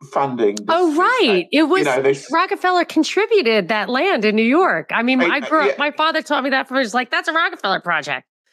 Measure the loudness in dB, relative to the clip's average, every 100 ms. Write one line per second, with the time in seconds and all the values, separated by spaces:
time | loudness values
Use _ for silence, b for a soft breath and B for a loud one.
0 | -8 -4 -2 0 0 0 -2 0 2 2
1 | 2 2 2 0 0 0 2 2 2 2
2 | 0 0 -2 -2 0 -2 0 0 0 0
3 | 0 0 2 2 2 0 0 -4 -2 -2
4 | 0 0 0 2 2 2 2 0 -2 -2
5 | 0 2 2 0 0 0 2 0 -4 0
6 | 0 0 -2 -2 0 -2 -2 -2 -2 -2
7 | -2 -4 -2 -2 -2 -2 -2 -2 -2 -2
8 | -2 -8 _ _ _